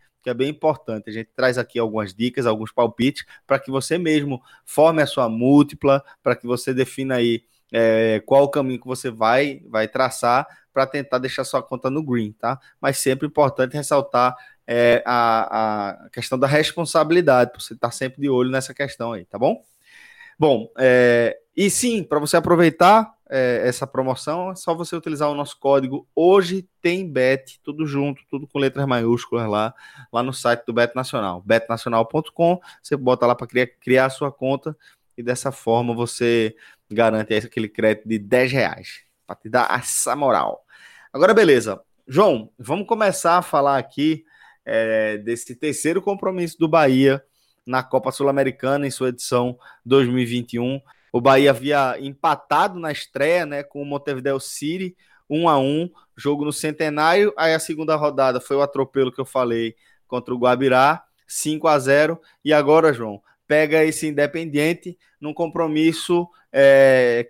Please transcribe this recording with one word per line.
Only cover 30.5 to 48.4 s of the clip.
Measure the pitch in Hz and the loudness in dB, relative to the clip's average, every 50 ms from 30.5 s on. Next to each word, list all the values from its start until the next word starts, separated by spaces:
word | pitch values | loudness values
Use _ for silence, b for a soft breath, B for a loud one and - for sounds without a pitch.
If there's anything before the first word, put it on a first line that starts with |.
| 120 120 - | -2 -2 -2
do | - 117 | -4 -2
Bet | 117 120 120 - | 0 0 0 -2
Nacional, | 127 131 - - 131 107 98 87 87 90 | -6 -8 -6 -6 -6 -4 -4 -6 -8 -2
bet | 98 113 117 113 - | 0 0 0 0 -2
nacional | 117 113 - 127 117 113 113 | -6 -8 -6 -2 -2 -2 -2
ponto | 113 - 151 156 - - | 0 -2 -6 -6 -6 -4
com, | - 170 170 180 180 B B B B | -2 0 0 0 -2 B B B B
você | _ - - | _ -6 -6
bota | 139 131 127 127 123 123 | -2 0 0 0 2 2
lá | 120 120 | 0 0
pra | 120 127 117 | 0 -4 -4
criar, | - 123 127 123 - _ | -2 -2 -2 -2 -4 _
criar | _ - 123 131 131 | _ 0 2 2 2
a | 131 | 2
sua | 131 - 151 143 | -2 -4 -6 -8
conta | 131 _ 131 131 135 135 - 156 151 b b b b b _ _ _ - | -6 _ -4 -4 -4 -4 -6 -10 -12 b b b b b _ _ _ -10
e | 120 | -6
dessa | 120 123 123 - 139 | -6 -6 -4 -4 -6
forma | 127 - - - 113 117 120 120 117 | -8 -4 -2 0 0 0 0 -2 -2
você | 113 120 117 - - 123 120 117 117 113 110 113 b b b b b _ _ | -4 -4 -6 -4 -2 0 0 2 2 0 -2 -4 b b b b b _ _
garante | 104 107 117 113 110 110 107 - 113 | -2 0 2 2 2 0 -2 -2 -2
aí | 107 | -2
aquele | 107 117 - - 113 104 | -2 -4 -6 -6 -6 -6
crédito | - - 107 107 107 107 - | -4 0 0 2 0 0 -2
de | 110 113 | -4 -4
dez | 110 104 101 113 123 127 127 127 | -4 -2 0 0 2 2 0 0
reais, | 139 113 87 73 - 92 - - - _ _ _ _ _ | -2 -2 -2 -4 -8 -14 -18 -20 -20 _ _ _ _ _
pra | - 87 | -18 -18
te | - _ 110 | -18 _ -2
dar | 110 123 120 - - | 0 0 0 0 -2
essa | 127 - - - - - - 120 | -4 -4 -6 -6 -6 -4 -4 -4
moral. | 139 143 131 117 87 67 53 - - _ b b b b b b b b b - | -2 0 0 0 0 0 -2 -6 -8 _ b b b b b b b b b -2
Agora, | 131 160 196 196 | 2 2 4 6
beleza. | 208 220 165 143 123 107 110 98 - - _ _ _ _ | 6 6 6 6 4 2 0 -6 -10 -12 _ _ _ _
João, | - 127 151 208 202 147 117 107 107 _ | -4 0 2 4 4 2 0 -4 -10 _
vamos | _ 117 107 147 190 202 | _ -8 -6 -6 -6 -4
começar | 185 233 214 220 196 185 - - 170 170 180 | -4 -2 0 0 0 -2 0 0 2 2 2
a | 170 | 0
falar | - - 151 139 143 139 135 | 0 0 0 2 2 2 0
aqui, | 123 - - - 143 156 160 156 b b b b b b b b _ | -2 -6 -6 -2 -2 -2 -2 -2 b b b b b b b b _
é, | - 113 113 113 110 110 110 110 107 107 | -4 -2 -2 -2 0 0 0 0 -2 -4
desse | 107 104 110 120 117 - - 123 | -6 -6 -6 -8 -8 -8 -12 -12
terceiro | - - 151 135 - - 147 165 190 | -8 -6 -6 -6 -4 -4 -2 -2 -2
compromisso | 180 202 202 196 - 196 185 185 175 165 - - | -2 -4 -4 -4 -4 -6 -4 -4 -6 -8 -4 -2
do | 165 160 | -2 2
Bahia | 156 165 156 135 131 127 135 139 135 139 - _ _ _ _ _ _ _ _ | 4 4 4 4 4 4 4 4 2 0 -4 _ _ _ _ _ _ _ _
na | - 127 131 127 | -4 -4 -4 -4
Copa | - - 135 135 139 131 | -2 -2 -2 -2 -2 -4
Sul-Americana, | - 139 139 135 139 | -2 -2 0 0 0